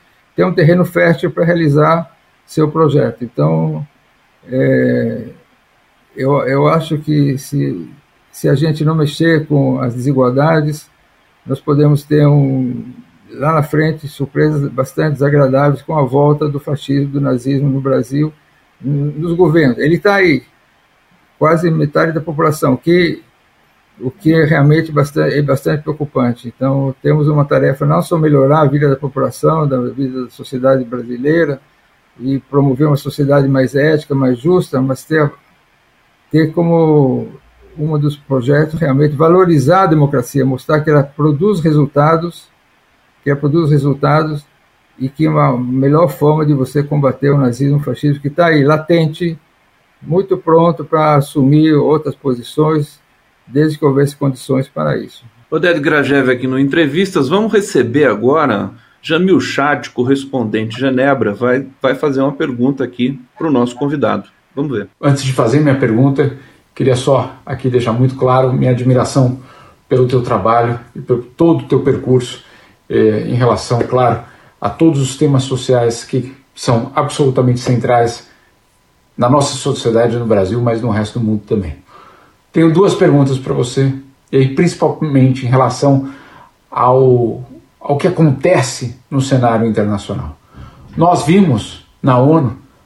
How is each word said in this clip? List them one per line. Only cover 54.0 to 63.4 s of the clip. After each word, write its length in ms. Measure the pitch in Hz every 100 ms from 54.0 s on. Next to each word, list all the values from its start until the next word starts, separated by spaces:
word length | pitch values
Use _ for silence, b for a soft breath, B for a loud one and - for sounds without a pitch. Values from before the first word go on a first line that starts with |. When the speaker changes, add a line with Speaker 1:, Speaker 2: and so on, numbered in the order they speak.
| 143
Speaker 1:
condições 540 | - 139 123 - 131 131
para 280 | 156 151 117
isso. 260 | 107 - - _ -
Speaker 2:
Oded 300 | 156 175 165
Grajew 500 | 147 151 131 139 127
aqui 160 | 127 127
no 120 | 131
Entrevistas. 720 | 139 160 147 165 185 180 131
Vamos 240 | 190 220
receber 520 | 214 196 139 113 135
agora 640 | 135 104 120 156 143 101 98 b b b
Jamil 400 | - 160 185 143
Chad, 480 | 123 - 143 135 -
correspondente 840 | - 123 139 - 135 107 110 110
de 60 | -
Genebra, 520 | 135 127 139 131 107
vai, 340 | 101 123 131 135 -
vai 140 | 131
fazer 260 | 143 156 135
uma 120 | 135
pergunta 520 | 139 156 120 127 139
aqui 340 | 127 - 127 139 -
pro 120 | -